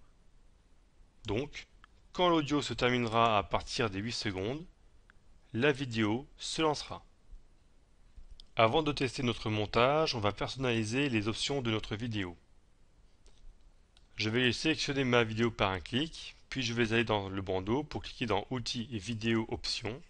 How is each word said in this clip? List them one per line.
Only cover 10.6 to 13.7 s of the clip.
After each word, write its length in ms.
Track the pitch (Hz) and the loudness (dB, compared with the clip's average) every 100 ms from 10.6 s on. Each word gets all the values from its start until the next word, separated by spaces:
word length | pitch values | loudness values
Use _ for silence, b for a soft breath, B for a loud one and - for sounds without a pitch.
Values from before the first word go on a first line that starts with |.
| 131 113 107 127 143 | 0 0 0 0 0
les 180 | 113 104 | 0 0
options 360 | 104 - 139 | -2 -2 -2
de 80 | 117 | 0
notre 260 | 110 - 107 | -2 -2 -6
vidéo. 400 | 120 107 90 82 - - - - - - - - - - - - - | -4 -4 -4 -8 -18 -20 -20 -20 -20 -20 -20 -20 -20 -20 -20 -20 -20